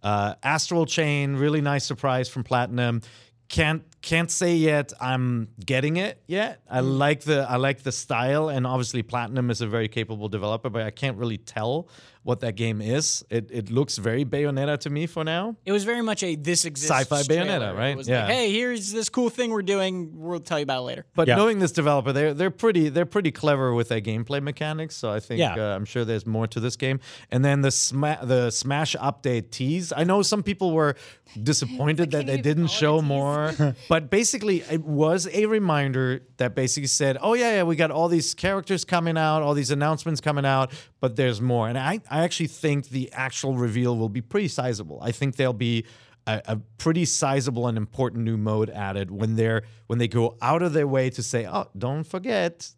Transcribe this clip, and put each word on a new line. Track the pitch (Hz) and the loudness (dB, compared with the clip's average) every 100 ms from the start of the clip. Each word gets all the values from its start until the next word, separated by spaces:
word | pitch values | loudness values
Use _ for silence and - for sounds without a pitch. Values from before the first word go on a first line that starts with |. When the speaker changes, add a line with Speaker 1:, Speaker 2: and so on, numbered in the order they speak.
Speaker 1:
uh, | 104 104 104 - | 0 0 0 -2
Astral | 131 156 - 175 | -2 0 0 0
Chain, | 160 - 151 143 139 139 | 0 0 0 0 -2 0
really | 147 156 | 0 2
nice | 143 143 - | 0 0 -2
surprise | 131 139 127 127 | -4 -2 0 -2
from | - | -6
Platinum. | 120 127 127 123 120 117 - - - _ _ | -2 0 0 0 0 -2 -6 -20 -20 _ _
Can't, | - 156 160 - _ | 0 0 0 -6 _
can't | - 165 170 | -2 0 0
say | - 175 170 | 0 2 4
yet | 156 147 139 - | 4 4 0 -6
I'm | 127 131 127 120 110 - | -2 0 0 -2 -4 -12
getting | 101 131 147 165 | -2 0 2 0
it | 113 - - | -2 -6 -6
yet. | 180 226 - _ | -4 -2 -6 _
I | 127 | 0
Speaker 2:
Mm. | 131 135 | 0 2
Speaker 1:
like | 143 151 | 2 2
the, | 147 147 127 | 2 0 2
I | 127 | 0
like | 135 131 | 0 -2
the | 139 | -4
style, | - - 117 127 143 156 | -6 -4 -2 2 0 0
and | 135 127 | -2 0
obviously | 127 117 127 | -2 -2 -4
Platinum | 110 123 117 131 123 | -4 -4 -2 -2 0
is | 110 | 0
a | 113 | -2
very | 113 110 | -2 -2
capable | 120 110 110 104 | -4 -6 -6 -6
developer, | 104 104 113 127 | -4 -2 -2 -4
but | 110 | -4
I | 110 | -6
can't | - 139 101 | -4 -6 -4
really | 120 104 | -4 -6
tell | - - 110 147 175 - - _ | -8 -6 -2 -4 -6 -20 -20 _
what | - 120 | -4 -2
that | 120 101 | -2 -2
game | 113 107 | -2 -2
is. | 107 131 - - - | -2 0 0 -4 -2
It, | 117 110 | -4 -4
it | 117 101 | -8 -2
looks | 117 147 - | 0 0 -2
very | 104 120 | -2 0
Bayonetta | 139 139 147 135 143 147 | -2 0 -2 0 -2 -2
to | 151 | -4
me | 143 165 | -4 -4
for | - | -4
now. | 160 170 208 226 | -4 -2 -4 -8
Speaker 2:
It | - | -2
was | 208 | -2
very | 202 240 | 0 -2
much | 226 208 | -2 -2
a | 185 | -2
this | 151 147 170 | -4 0 0
exists | 170 139 151 | 0 -4 0
Speaker 1:
Sci-fi | 135 131 143 | 2 2 0
Bayonetta, | 139 165 185 180 | 2 2 2 0
Speaker 2:
trailer. | 107 92 | -2 -2
Speaker 1:
right? | 131 | -2
Speaker 2:
It | 139 | -2
was | 127 | 0
Speaker 1:
Yeah. | 123 | 0
Speaker 2:
like, | 104 | 2
"Hey, | 254 226 | 2 2
here's | 208 247 240 196 | 0 0 -4 -4
this | 214 214 | -4 -2
cool | - 240 | 0 0
thing | 233 240 | 0 -2
we're | 220 | 0
doing. | 190 196 190 185 165 | 0 0 0 -2 -8
We'll | 165 165 175 | -10 -8 -8
tell | - 160 | -2 -2
you | |
about | 143 131 | 0 -2
it | 127 | -4
later." | 127 - | -8 -6
Speaker 1:
But | - 160 | 2 6
Speaker 3:
Yeah. | 123 | 6
Speaker 1:
knowing | 220 208 | 6 4
this | 180 | 2
developer, | - 147 143 127 | 2 4 2 2
they're, | 135 151 | 2 2
they're | 143 185 | 2 -2
pretty, | - 226 180 151 | 2 2 4 2
they're | 139 170 | 2 0
pretty | 214 170 | 0 -2
clever | - 151 139 131 | 0 2 4 4
with | 117 117 | 2 2
their | 113 | 0
gameplay | 107 110 113 143 | -2 -4 -2 -4
mechanics. | 139 139 151 156 160 - | -4 -4 -6 -4 -8 -6
So | 113 | -4
I | 104 | -4
think, | - 120 | -4 0
Speaker 3:
Yeah. | 143 | 0
Speaker 1:
uh, | 92 107 98 | 0 -2 -2
I'm | |
sure | 101 123 | -4 -4
there's | 113 110 104 | -2 -2 -2
more | 110 113 | -2 -2
to | 117 | -2
this | 120 | -4
game. | - 131 135 - - - | -2 -4 -4 -6 -20 -4
And | 127 | 2
then | 139 139 | 4 4
the | 139 | 2
Sma-, | - - 131 151 156 | 2 -2 0 -2 -2
the | 123 127 120 | 2 2 2
Smash | - 135 143 156 - | -2 -2 -2 -2 -2
update | 135 - 131 120 110 | -4 -2 -2 -2 -4
tease. | - 131 170 170 139 | -4 -2 -2 -2 -2
I | |
know | 170 196 | 2 2
some | 196 214 | 2 0
people | 202 202 185 | -2 -2 2
were | 160 151 135 - - _ 110 | 4 2 0 -10 -20 _ -4
disappointed | 113 151 123 127 147 156 170 | 0 0 -2 -2 0 2 0
Speaker 4:
<laughs> | |
I | 147 | 0
Speaker 1:
that | |
Speaker 4:
can't | 135 | 0
Speaker 1:
they | |
Speaker 4:
even | 135 | 0
Speaker 1:
didn't | 127 151 165 | 2 2 2
Speaker 4:
call | |
it | - | 2
Speaker 1:
show | 151 156 | 4 4
Speaker 4:
a | |
tease. | 151 | 2
Speaker 1:
more. | 139 139 147 151 156 147 123 | 0 0 0 -2 2 0 0
Speaker 4:
<laughs> | - | 2
Speaker 1:
But | 165 143 | 2 4
basically, | 196 233 247 208 180 - | 2 2 0 0 0 0
it | 160 | -4
was | 151 147 156 185 175 | 0 2 4 4 0
a | 175 214 | 0 2
reminder | 220 190 147 139 131 131 131 - - | 2 4 2 2 2 0 0 -6 -2
that | 123 135 | 0 2
basically | 131 - 135 | 0 0 -2
said, | - 139 131 | 2 2 2
"Oh, | 208 | 2
yeah, | 240 233 208 | 2 4 4
yeah, | |
we | 170 156 | 2 2
got | 160 | 2
all | 147 170 | 2 2
these | 170 - | 2 2
characters | - 185 196 - 190 | -2 -2 -2 -2 -4
coming | - 175 165 160 | 0 0 2 2
out, | 156 156 | 2 2
all | 147 | 2
these | 147 135 | 0 0
announcements | 143 147 156 165 147 | 0 0 0 -2 -2
coming | 151 143 | -2 0
out, | 139 135 131 - - _ | 2 2 0 -4 -20 _
but | 135 117 | -2 2
there's | 131 107 | 0 2
more." | 127 120 110 | 0 2 0
And | 123 | -2
I, | 131 214 - | -2 -4 -2
I | 151 | 0
actually | 170 - 165 | 0 0 -6
think | - 156 143 - | -2 0 0 -2
the | 131 127 | -6 -6
actual | - 131 - 135 131 | -4 -6 -4 -2 0
reveal | 120 113 123 120 | 0 2 0 0
will | 110 | -2
be | 110 | -4
pretty | - 208 185 | -2 -2 -2
sizable. | - 127 104 85 67 | -2 -2 -4 -6 -8
I | 117 | -6
think | 117 139 127 | -2 -4 0
there'll | 131 | 0
be | 110 120 117 113 - - _ - | 0 0 0 -2 -14 -20 _ -4
a, | 107 - | -4 -2
a | 110 - - | -6 -6 -4
pretty | 160 165 170 | 0 2 0
sizable | - 143 139 127 120 120 | 0 0 0 0 -2 -2
and | 110 | -2
important | 104 - 123 117 | -4 -2 -2 0
new | 113 110 | -2 0
mode | 107 110 107 | 0 2 0
added | 104 98 98 98 | -2 -6 -4 -6
when | 101 113 110 | -2 -2 2
they're, | 113 113 107 - _ | 2 2 -4 -20 _
when | 117 | -2
they | 120 | 0
go | 120 117 - | 2 0 0
out | 120 160 | 0 2
of | 175 | 2
their | 151 147 | 2 2
way | 135 131 | 2 0
to | 123 | -2
say, | 110 120 107 | -4 -4 -2
Oh, | 104 - 98 | -6 -6 -6
don't | 123 147 | -4 -4
forget | 156 190 190 214 175 170 - | -6 -8 -2 -2 -2 -4 -20